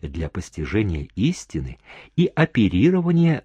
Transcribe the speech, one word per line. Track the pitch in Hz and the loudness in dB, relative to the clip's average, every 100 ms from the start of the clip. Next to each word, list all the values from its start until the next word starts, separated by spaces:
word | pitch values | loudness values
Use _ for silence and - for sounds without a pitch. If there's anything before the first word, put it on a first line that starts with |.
для | 76 73 78 | -12 -8 -8
постижения | - - - 73 98 104 78 69 - | -8 -10 -10 -4 -2 -2 -4 -6 -2
истины | 135 180 - 160 64 - - - - - | -2 -2 -8 -8 -8 -12 -20 -20 -6 0
и | 175 - | 0 2
оперирования | 165 - 104 92 147 185 175 170 170 151 | 0 2 2 4 2 2 2 2 2 0